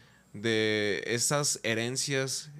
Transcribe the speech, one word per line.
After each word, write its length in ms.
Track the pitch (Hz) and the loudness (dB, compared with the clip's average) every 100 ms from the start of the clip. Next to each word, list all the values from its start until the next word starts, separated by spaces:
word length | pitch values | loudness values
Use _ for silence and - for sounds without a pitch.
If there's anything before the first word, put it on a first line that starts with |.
| - - _ | -14 -20 _
de 680 | 104 113 110 110 107 104 87 - | -4 0 2 4 2 2 0 -2
esas 520 | 117 - 147 143 - | 0 2 2 0 -2
herencias, 840 | 113 113 117 135 - 135 135 - 151 143 | 0 0 0 -2 -2 -2 -2 -4 -8 -14